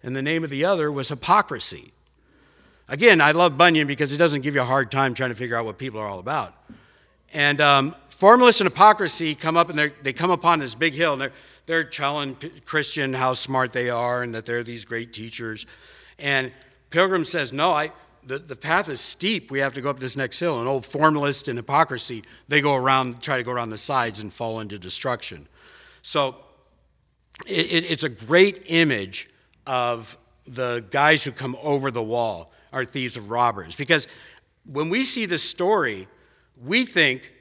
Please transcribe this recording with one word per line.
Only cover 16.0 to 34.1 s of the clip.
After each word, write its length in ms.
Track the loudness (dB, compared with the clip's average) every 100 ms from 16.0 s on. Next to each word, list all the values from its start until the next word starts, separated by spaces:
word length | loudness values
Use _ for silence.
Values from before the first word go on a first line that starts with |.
| -20 -8
And 340 | -2 -2 -2 -12 _ _ _
Pilgrim 340 | 0 2 0 -2
says, 260 | -4 -4
"No, 200 | -2 0
I, 200 | 0 -4 -10 _ _
the, 140 | -12 -10
the 180 | -10 -12
path 340 | -2 -2 -2
is 120 | -4
steep. 480 | -2 -2 -2 -2 -4
We 80 | -4
have 160 | -4
to 80 | -4
go 80 | -6
up 100 | -6
this 160 | -6 -4
next 240 | -4 -2
hill." 200 | -2 -2
And 80 | -2
old 180 | -4 -4
Formalist 640 | 2 4 4 0 -2 -4
and 100 | -6
Hypocrisy, 680 | 0 2 2 -2 -6 -8 -12 -20 0
they 140 | 2
go 140 | 4 2
around, 480 | 4 2 0 -6
try 140 | -4 -2
to 60 |
go 80 | -2
around 200 | -4 -4
the 60 | -4
sides 420 | -2 0 -2 -6
and 120 | -12
fall 280 | -8 -6 -6
into 180 | -8 -12
destruction. 720 | -8 -6 -4 -6 -8 -14 -20 _ -20 -20 -20 _
So 320 | -4 -2 -2 -6 -20 _ _ _ _ _ _ _ _ -20 -6
it, 180 | -4 0
it, 260 | 0 -2
it's 120 | -4
a 60 | -4
great 560 | -8 2 6 6 2 -2
image 640 | 2 2 0 -4 -10 -14 _ _ _ -6
of 480 | -2 -2 -4 -8 -20 _ _ -16
the 400 | -6 -4 -4 -4
guys 320 | 2 4 4
who 80 | 2
come 260 | -6 -10 -6
over 300 | -2 0 0
the 140 | -4
wall 480 | -2 -2 -2 -4 -14 _ _
are 140 | -8 -6
thieves 320 | -6 -6 -8
and 100 | -6
robbers. 480 | 0 0 0 -10 -10
Because 320 | 0 0 0